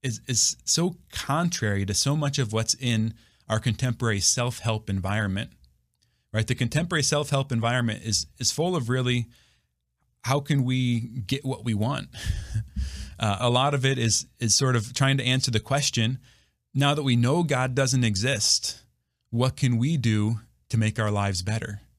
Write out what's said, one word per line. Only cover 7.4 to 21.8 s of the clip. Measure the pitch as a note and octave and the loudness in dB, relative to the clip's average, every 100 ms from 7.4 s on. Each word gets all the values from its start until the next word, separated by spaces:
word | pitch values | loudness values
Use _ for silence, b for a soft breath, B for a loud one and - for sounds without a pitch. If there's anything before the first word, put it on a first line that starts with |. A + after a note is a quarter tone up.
| C3+ | 0
environment | A#2 A#2 B2 A#2+ G#2+ | 0 0 0 0 -2
is, | A2+ G#2+ - - | -4 -4 -4 -4
is | B2 | -4
full | - E3+ | 0 -2
of | F3+ A#2 | -2 0
really, | B2+ B2 B2 A#2 b b b b _ _ _ _ _ | 0 2 0 -2 b b b b _ _ _ _ _
how | A#2 C#3+ | -2 -2
can | C#3+ C#3 | 2 2
we | B2 B2+ B2 A#2+ | 2 2 2 0
get | A#2 - G2 C3+ | -2 -8 -6 -4
what | C3 B2+ | -4 -6
we | A#2 | -2
want? | G#2 A2+ C#3 - | 0 0 -2 -8
<laughs> | B B B B B B B B B B B | B B B B B B B B B B B
Uh, | A2 G2 | -2 0
a | A#2+ | 2
lot | B2 C#3 | 2 2
of | C#3+ | 2
it | C3 C3 | 0 2
is, | A#2 - - _ | 2 0 -2 _
is | A#2 | 0
sort | - C3 A#2+ | 2 2 2
of | A2 | -2
trying | - C3+ C3+ | 0 2 2
to | |
answer | B2 C3 C3 | 2 0 0
the | A2 | -2
question, | - C#3 C#3 - A2+ C3+ b b b b _ | 0 0 0 0 -2 -2 b b b b _
now | C3 C#3+ | 2 2
that | D3 | 2
we | C3+ A#2+ | 2 4
know | A#2+ E3 | 4 2
God | E3 C3 B2+ | 2 0 0
doesn't | B2 C3 C3 | 0 2 4
exist, | A#2 F#2+ A#2+ A#2+ - - - - _ _ _ _ _ | 2 2 0 0 2 0 -2 -10 _ _ _ _ _
what | A#2 B2+ - | 0 0 2
can | C3 A#2+ | 2 2
we | C3 E3 | 2 2
do | A2+ G#2+ G#2 A2+ - _ _ | 2 2 2 -2 -8 _ _
to | A#2 | 2
make | G#2+ G#2 | 2 2
our | G#2+ | 0
lives | G#2 G2+ F2+ | 2 0 -2
better? | F#2 A2 - G#2 | -2 -4 -6 -10